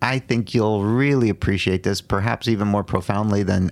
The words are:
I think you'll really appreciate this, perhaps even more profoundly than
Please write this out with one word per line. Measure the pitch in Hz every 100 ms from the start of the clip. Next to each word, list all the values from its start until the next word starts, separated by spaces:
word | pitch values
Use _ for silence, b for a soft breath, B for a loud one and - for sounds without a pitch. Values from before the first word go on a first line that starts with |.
I | 123 131
think | - 117 104
you'll | 120 107 107
really | 101 117 139 139 113
appreciate | 98 - 98 - 95
this, | 98 101
perhaps | - 98 107 117 -
even | 110 104
more | 101
profoundly | 92 104 92 101 107 101
than | 95 95 92